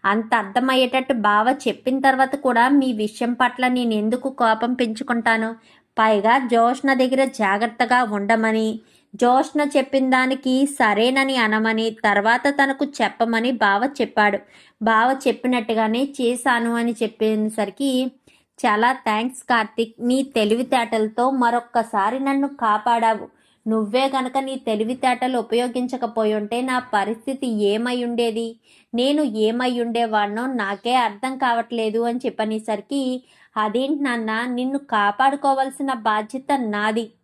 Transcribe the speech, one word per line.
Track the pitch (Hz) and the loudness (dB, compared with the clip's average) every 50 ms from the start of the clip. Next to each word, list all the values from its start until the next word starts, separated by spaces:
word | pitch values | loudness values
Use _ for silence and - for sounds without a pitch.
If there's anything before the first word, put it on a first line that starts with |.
| - | 0
అంత | 196 202 220 220 220 247 | 0 0 0 0 0 -2
అర్థమయ్యేటట్టు | 226 202 196 196 247 247 262 262 262 254 247 262 262 262 262 277 | -2 -2 -2 -2 -2 0 2 2 2 2 2 0 -2 0 0 -2
బావ | 233 208 208 208 208 220 247 277 285 | 0 2 2 2 4 2 2 0 0
చెప్పిన | - 240 - - _ 254 254 269 | -2 -4 -4 -2 _ -4 -2 2
తర్వాత | 269 269 262 254 269 262 277 | 2 2 4 4 0 0 0
కూడా | 277 - 254 233 233 240 262 | -2 -2 0 4 4 4 6
మీ | 285 285 262 262 233 | 4 4 4 2 -2
విషయం | 214 214 208 - - 240 233 240 | -2 -4 -4 -4 -4 -4 -4 0
పట్ల | - 254 240 240 - 254 | 0 0 0 0 0 -2
నేనెందుకు | 254 247 247 247 233 220 214 208 220 240 247 - 269 | 0 0 0 0 0 0 0 0 -2 -2 -2 -4 -8
కోపం | 269 - 247 226 220 220 240 240 254 | -4 0 2 2 2 2 0 -4 0
పెంచుకుంటాను? | 247 247 226 220 214 277 262 240 233 226 240 226 220 220 220 226 226 _ _ _ _ _ _ _ | -2 -2 -2 -2 -8 -4 -4 -4 0 2 0 0 2 0 -4 -8 -12 _ _ _ _ _ _ _
పైగా | - 220 220 220 202 196 220 240 269 254 | 2 2 4 4 4 4 4 4 4 2
జోష్న | 233 240 233 226 240 262 269 - 269 269 | 2 2 4 4 4 2 0 0 0 2
దగ్గర | 254 254 254 262 262 269 262 269 | 2 2 2 2 0 0 0 0
జాగ్రత్తగా | - 214 190 196 202 226 226 220 - 247 226 247 247 254 214 | -2 0 0 0 0 -2 -4 -2 -4 0 2 2 2 2 0
ఉండమని, | 208 202 202 202 226 226 220 220 220 220 220 220 220 220 - _ _ _ _ _ - | -2 -4 0 0 2 2 2 0 0 0 0 -2 -4 -6 -12 _ _ _ _ _ -4
జోష్న | - 247 240 247 262 302 302 - 294 294 | 0 2 4 4 4 2 0 -2 -2 -2
చెప్పిన | 285 - 277 262 - - 269 262 262 | 2 0 0 0 2 0 0 2 2
దానికి | 254 254 254 262 269 262 - 262 254 262 277 | 2 2 2 0 -2 -2 -2 0 2 2 2
సరేనని | 277 - - 240 214 208 202 226 254 262 269 269 269 269 | 0 2 2 2 2 4 4 2 2 2 2 0 0 0
అనమని, | 254 226 214 214 220 220 226 220 220 226 226 220 - - | 0 0 2 2 0 0 0 0 0 -2 -4 -4 -2 0
తర్వాత | 214 208 202 202 220 240 247 - 285 | 2 2 2 4 2 2 2 2 0
తనకు | 285 285 277 269 269 269 285 | 2 4 2 2 4 2 -2
చెప్పమని | 285 277 - 233 196 - - 233 233 226 226 233 254 | -4 -2 -2 -2 -2 0 -2 -2 0 0 0 0 0
బావ | 269 220 226 202 196 202 240 277 285 | 0 2 2 2 4 2 0 -2 -2
చెప్పాడు. | - 233 - - 226 208 208 202 196 - _ - - - _ _ _ | -2 -4 -2 2 2 2 2 2 -2 -6 _ -20 -20 -20 _ _ _
బావ | 214 220 226 220 233 254 269 269 | 0 2 4 4 4 2 0 0
చెప్పినట్టుగానే | - 254 226 226 - 254 254 247 220 226 226 220 220 220 220 240 277 277 | 0 -2 -2 0 -2 -2 -2 -2 -2 -2 -2 0 0 0 0 -2 -2 -4
చేశాను" | 277 - 247 233 247 247 - 277 240 233 233 233 233 | -4 -2 -2 -2 -2 0 0 0 0 2 0 0 -2
అని | 233 233 240 226 | 0 -2 -2 -2
చెప్పేసరికి, | - 226 214 220 _ 220 214 220 214 214 214 214 - 208 202 - _ 277 277 254 254 262 254 - _ _ _ _ _ _ _ _ - | -2 -4 -6 -2 _ 0 0 0 0 -2 -2 -2 -4 -4 -4 -4 _ -2 0 0 0 0 -2 -6 _ _ _ _ _ _ _ _ -2
"చాలా | - 233 208 208 226 240 262 262 | 0 2 2 4 2 2 0 0
థాంక్స్ | - 226 214 214 233 254 254 - - | -2 -2 -2 0 -2 -4 -6 -10 -4
కార్తీక్, | - 247 233 214 214 _ - 233 226 - - | 0 0 0 0 -2 _ -4 -4 -4 -4 -4
నీ | 226 240 254 262 269 269 - | -2 0 0 0 0 0 0
తెలివితేటలతో | 233 214 208 220 240 254 247 269 254 233 226 226 220 214 214 220 - 240 262 | 0 2 2 2 0 0 0 0 0 0 0 0 -2 -2 -2 0 0 0 0
మరొక్కసారి | 277 254 247 233 240 240 240 - - 240 220 226 - 208 196 214 240 269 | 2 2 0 2 0 0 -4 -2 -2 -2 -2 0 -2 0 0 0 -2 -2
నన్ను | 269 277 277 277 277 277 277 | -2 0 0 0 -2 -2 -4
కాపాడావు. | - 247 220 208 214 - 240 233 233 226 226 220 208 - - _ _ _ _ _ _ _ | -2 0 0 0 0 2 0 2 2 2 2 2 0 -4 -14 _ _ _ _ _ _ _
నువ్వే | 220 220 220 214 202 208 254 269 | -2 0 0 0 0 0 0 0
గనక | 277 269 262 254 254 254 | 2 0 -2 -4 -2 -2
నీ | 269 269 269 269 | -4 -4 -2 -8
తెలివితేటలు | 269 - 240 220 208 220 220 254 262 - 254 247 247 254 269 262 | -6 -4 -4 -2 -2 -2 -4 -4 -2 0 -2 0 0 -2 -2 -2
ఉపయోగించకపోయుంటే | 240 226 233 220 240 247 247 240 254 247 247 - 254 247 226 220 226 220 214 214 214 208 208 226 240 | -2 -2 0 0 0 0 -2 -2 -4 -4 -4 -4 -6 -6 -4 -2 0 0 0 0 -2 -2 -4 -4 -4
నా | 254 262 254 254 254 - | -2 -2 -2 -4 -4 -2
పరిస్థితి | - 202 196 208 226 226 - 277 269 269 269 247 226 208 208 | -2 -2 0 -2 -6 -6 -6 -8 -6 -4 -4 -4 -2 0 0
ఏమై | 196 208 220 240 247 247 247 240 | 0 0 0 -2 -4 -4 -4 -4
ఉండేది? | 240 240 233 240 233 214 226 233 226 233 _ _ _ _ _ _ _ - | -4 -2 -2 -2 -2 -2 -4 -6 -8 -10 _ _ _ _ _ _ _ -4
నేను | 233 247 269 285 302 302 254 208 | 0 0 2 2 2 0 0 0
ఏమై | 220 214 214 226 240 254 254 247 240 | 0 0 0 0 0 -2 -2 -2 -2
ఉండేవాణ్ణో | 233 233 226 233 233 226 214 208 208 202 208 220 247 269 262 | -4 -2 0 -2 -2 0 0 0 0 0 -2 -4 -4 -4 -4
నాకే | 233 208 196 202 196 - 233 247 | -4 -4 -4 -4 -6 -2 0 0
అర్థం | 254 240 214 202 202 - 262 269 | 2 0 0 -4 -6 -8 -8 -4
కావట్లేదు" | 269 269 247 233 233 233 233 247 226 220 220 208 233 | -2 -2 0 0 -2 -2 -4 -4 -4 -4 -2 -2 -2
అని | 233 233 233 247 | -2 -2 -4 -4
చెప్పనేసరికి, | - 240 - - 220 214 220 220 220 - 214 208 208 _ 277 277 262 254 254 254 _ _ _ _ - _ _ | -6 -6 -4 -4 -4 -4 -4 -6 -4 -6 -6 -6 -6 _ -4 -2 -2 -2 -4 -6 _ _ _ _ -20 _ _
"అదేంటి | 220 214 214 202 247 262 277 311 277 285 | -4 -2 0 0 -2 -2 0 -2 -2 -2
నాన్న, | 262 240 233 220 220 220 226 240 254 | -2 -2 -2 -2 -4 -4 -4 -4 -4
నిన్ను | 247 240 254 262 269 277 277 - | -4 -4 -2 -2 -4 -6 -4 -2
కాపాడుకోవాల్సిన | 233 214 202 202 208 - 262 277 277 285 285 277 269 269 269 269 - - 285 269 262 233 | 0 2 2 2 2 2 2 2 2 2 0 0 2 2 0 -4 -4 -6 -6 -4 -4 -2
బాధ్యత | 214 220 214 214 214 214 - 254 262 - 285 262 240 | -2 -2 -2 -2 -4 -6 -10 -10 -2 -2 -2 -2 -2
నాది. | 214 208 208 208 214 214 233 226 214 _ _ | -4 -4 -2 -2 0 -2 -2 -4 -6 _ _